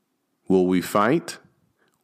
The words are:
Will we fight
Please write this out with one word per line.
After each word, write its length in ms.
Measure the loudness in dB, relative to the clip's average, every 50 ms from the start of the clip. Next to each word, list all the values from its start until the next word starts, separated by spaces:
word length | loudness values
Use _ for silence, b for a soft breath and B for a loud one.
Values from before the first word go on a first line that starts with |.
| _ _ _ _ _ _ _ _ _ 0
Will 160 | 2 2 2
we 140 | 2 0 0
fight 560 | -2 -2 0 0 2 2 0 -2 -4 -8 -16 -20 _ _ _ _ _ _ _ _ _ _ _ _